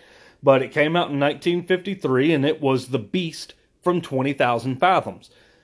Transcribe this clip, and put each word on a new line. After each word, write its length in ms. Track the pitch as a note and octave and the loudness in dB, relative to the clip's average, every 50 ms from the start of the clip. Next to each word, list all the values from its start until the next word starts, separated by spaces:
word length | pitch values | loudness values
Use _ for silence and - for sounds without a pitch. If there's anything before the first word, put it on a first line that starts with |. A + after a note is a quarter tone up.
| - - - - - - _ - | -20 -20 -20 -20 -20 -20 _ 0
But 200 | - C#3 C3 C3 | 4 4 6 4
it 100 | C3 A#2 | 4 -2
came 240 | - D3+ D3 D#3 E3 | 0 0 0 2 2
out 140 | F3 D3 - | 0 -2 -2
in 80 | C#3+ C#3 | -2 0
nineteen 480 | C#3+ D3 D3+ D3 - F3 F3 F3 F3 | 0 0 -2 -2 -2 -2 -2 -2 -2
fifty-three, 640 | - F#3 F3+ F3+ G3+ F#3+ F#3+ - C3+ C3 B2+ C#3+ E3+ | -2 -2 -2 -2 -6 -8 -4 -2 0 2 2 2 2
and 140 | D#3+ C3+ C#3 | 2 2 0
it 160 | D3+ D#3 - | 0 -2 0
was 260 | D3 C3 C3 A#2+ A2 A#2+ | 0 0 0 0 -2 -4
The 100 | C3 A#2+ | -6 -6
Beast 540 | G#2 - - F#3 F3 D#3+ - - - - - _ _ _ _ _ | -6 -4 -6 -6 -6 -6 -10 -12 -18 -20 -20 _ _ _ _ _
from 180 | - F3+ F3+ E3+ | -4 -2 -2 -2
Twenty 320 | E3+ - C#3 C3 C3 C#3+ | -4 -4 -4 -4 -2 -2
thousand 480 | C3+ - C3 B2 A#2 A#2 A#2+ C3 B2+ - | 0 0 0 0 0 -2 -2 -4 -2 0
Fathoms. 500 | - F#3 F3+ D#3 - G#2+ F2 - - - _ _ _ _ _ _ | 2 2 2 2 -2 -4 -12 -16 -20 -20 _ _ _ _ _ _